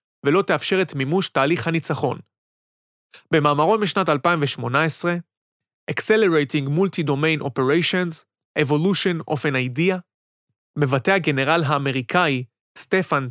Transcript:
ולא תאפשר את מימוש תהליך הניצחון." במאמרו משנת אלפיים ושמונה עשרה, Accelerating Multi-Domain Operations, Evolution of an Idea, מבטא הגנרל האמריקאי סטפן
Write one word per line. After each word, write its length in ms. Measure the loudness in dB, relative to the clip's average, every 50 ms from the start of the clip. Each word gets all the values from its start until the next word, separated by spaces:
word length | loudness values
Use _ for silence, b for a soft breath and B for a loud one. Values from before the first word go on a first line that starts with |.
| _ _ _ _ 0
ולא 160 | 2 2 2
תאפשר 400 | 2 2 0 -2 0 0 0 0
את 120 | 0 -2 -4
מימוש 340 | -4 -2 0 0 0 0 0
תהליך 380 | 0 0 0 2 0 -2 -2
הניצחון." 520 | -2 -2 -2 -2 -4 -4 -2 -2 -4 -4 -6 -12 _ _ _ _ _ _ _ _ _ _ _ _ _ _ _ _ _ B B B B
במאמרו 460 | 2 2 4 4 2 4 4 4 2 2
משנת 300 | 2 0 0 0 0 0
אלפיים 300 | 0 2 2 0 0 0
ושמונה 420 | 0 -2 -4 -4 -4 -2 0 0 0
עשרה, 300 | 0 -2 -2 -2 -2 -4 -4 -6 _ _ _ _ _ _ _ _ _ _ _ _ -8
Accelerating 760 | -6 -2 2 2 4 4 4 4 4 2 2 0 -2 -4 -2 0
Multi-Domain 760 | 0 0 0 0 0 -2 -2 -2 0 0 0 0 0 -2 -4
Operations, 800 | -4 -2 0 0 2 2 2 2 0 0 -2 -2 -4 -6 -10 -16 _ _ _ _ _ -2 -2
Evolution 760 | 0 2 2 2 2 2 0 2 0 -2 -2 -2 -4 -4
of 60 | -4 -2
an 160 | -2 -2 -2 -2 -2 -2
Idea, 280 | -2 -2 0 0 0 -2 -6 _ _ _ _ _ _ _ _ _ _ _ _ _ -4 -2
מבטא 320 | 0 0 0 0 2 2
הגנרל 520 | 2 2 2 0 0 0 0 2 2 2 2
האמריקאי 800 | 0 0 0 -2 -2 -2 -4 -4 -2 0 0 2 2 0 -2 -4 -8 _ _ _ _ -12 -10
סטפן 500 | -6 -2 0 0 0 0 -2 -2 -2 -4